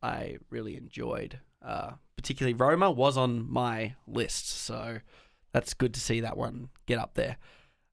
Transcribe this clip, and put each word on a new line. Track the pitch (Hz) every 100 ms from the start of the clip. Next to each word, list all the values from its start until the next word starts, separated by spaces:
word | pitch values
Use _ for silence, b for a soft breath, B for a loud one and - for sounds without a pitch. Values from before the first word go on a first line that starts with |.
I | 120 - - - -
really | 117 110 -
enjoyed. | - - 120 113 110 127 - _
Uh, | 123 - - 131 _ -
particularly | - 131 131
Roma | 117 131 170 196
was | 139 135 135
on | 127 117 117
my | 123 123 113 113 131 -
list, | - 113 - -
so | - - 117 113 113 - b b b b
that's | 127 -
good | - 123 -
to |
see | - 117
that | 113 -
one | 120 123 127 - -
get | 117
up | - -
there. | 117 - b b b b b